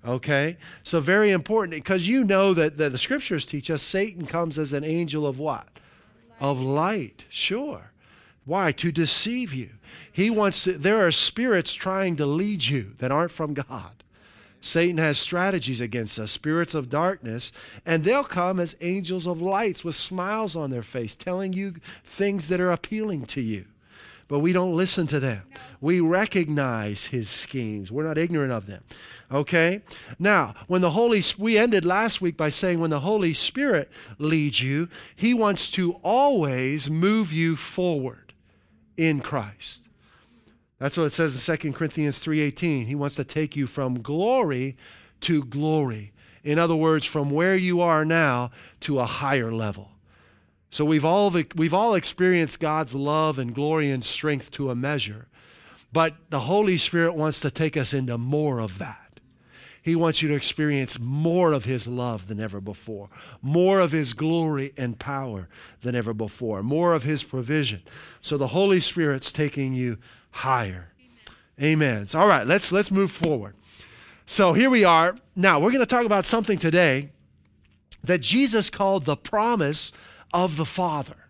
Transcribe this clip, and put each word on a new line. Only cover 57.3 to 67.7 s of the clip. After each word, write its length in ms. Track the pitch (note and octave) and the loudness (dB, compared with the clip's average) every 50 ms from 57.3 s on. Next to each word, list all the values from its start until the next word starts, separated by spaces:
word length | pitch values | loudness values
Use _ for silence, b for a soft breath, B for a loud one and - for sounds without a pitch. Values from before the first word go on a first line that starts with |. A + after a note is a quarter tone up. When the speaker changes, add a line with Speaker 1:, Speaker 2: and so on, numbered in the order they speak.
| D3 - | -2 -2
Speaker 1:
to 100 | - C#3+ | -4 -4
take 260 | - - D#3+ D#3 - | -2 -2 -2 -2 0
us 160 | D3+ B2+ - | -2 -2 0
into 240 | - C#3 C3 B2 A#2+ | 0 -2 -2 -2 -4
more 440 | A#2 A#2 B2+ C#3+ D3+ D3+ D3 C3 A#2+ | -4 -2 -2 0 0 0 0 0 -2
of 180 | A2+ G#2 F#2 F#2+ | -4 -6 -6 -10
that. 420 | F#2 - A2 - - _ _ - _ _ B B B B B B B B B B | -12 -12 -12 -16 -20 _ _ -20 _ _ B B B B B B B B B B
He 140 | B E3 E3+ | B 0 0
wants 260 | E3 E3+ E3 D3+ - | 2 2 2 2 0
you 60 | D#3+ D3+ | 0 0
to 60 | D3 | 0
experience 640 | C#3+ - - - - D3+ D3+ D3 C#3 C3+ - - B2 | 0 -2 -4 -2 0 0 0 2 0 -2 -2 -6 -6
more 520 | A#2 B2 C3+ D3 D#3+ E3 E3+ F3+ F3+ E3 | -6 -4 -2 0 0 2 2 4 4 4
of 120 | C#3+ C3+ F#2+ | 2 2 0
his 240 | A#2 C3 B2 - A#2+ | -2 -4 -4 -4 -6
love 400 | B2 B2 B2 B2 A#2 G#2 F2+ F#2+ | -6 -4 -4 -4 -4 -6 -8 -8
than 100 | A2 G2+ | -8 -8
ever 220 | A2 G#2+ F#2+ G2+ | -6 -8 -8 -10
before, 480 | F#2+ G#2 G#2 - - - A2 G2+ G2+ G#2 B B B B B B | -10 -12 -14 -14 -12 -12 -12 -12 -12 -16 B B B B B B
more 380 | - C3+ D3 E3+ F3+ F#3+ G3 F#3+ | -6 0 2 4 6 6 6 4
of 120 | F3+ D#3 | 4 4
his 200 | C#3+ D#3+ D3+ A#2+ | 2 0 -2 -2
glory 600 | A#2 - D#3 D#3 E3 E3+ E3 D#3 D3+ C#3 C3+ C#3 C3+ | -4 -2 -2 0 0 2 0 0 -2 -2 -4 -6 -6
and 220 | - C3 B2 A2+ A2+ | -6 -6 -6 -6 -8
power 500 | - D3 C#3 C3+ C3+ B2+ A2 G2 F2+ E2+ B B B B B B | -8 -6 -6 -6 -6 -6 -8 -10 -10 -12 B B B B B B
than 160 | - B2 A#2+ | -6 -2 -2
ever 180 | B2 A2 A2+ A2+ | -2 -2 -2 -4
before, 480 | G#2 A2 G2+ - - B2+ A2+ G#2+ F#2+ | -4 -6 -8 -6 -6 -6 -4 -4 -4
more 320 | G2 B2 C#3 D#3+ F3 F3 E3+ | -2 -2 0 2 4 4 2
of 80 | D#3 | 2
his 220 | A#2 C#3+ D#3 C#3 - | 0 -2 -2 -4 -4
provision. 580 | - - C3 B2 A#2 D3+ D#3 C#3+ A2 | -6 -6 -8 -4 -2 0 0 0 -2